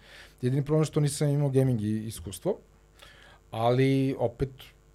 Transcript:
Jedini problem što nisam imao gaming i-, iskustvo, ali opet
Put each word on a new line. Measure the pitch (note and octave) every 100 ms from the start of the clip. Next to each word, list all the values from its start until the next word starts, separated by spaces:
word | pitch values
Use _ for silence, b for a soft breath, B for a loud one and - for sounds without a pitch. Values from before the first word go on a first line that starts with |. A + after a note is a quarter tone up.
| B B B B
Jedini | B2 C#3
problem | C#3 D#3 D3+
što | D3+
nisam | D3 - D3
imao | C#3+ C#3+
gaming | C3 C3 A#2
i-, | G#2 A2 A2
iskustvo, | - F#2+ - F3 - - _ _ b b b b b -
ali | A2+ A#2+ B2+ C3+ C3+ C3+ C3
opet | A#2 - C3+ - - - _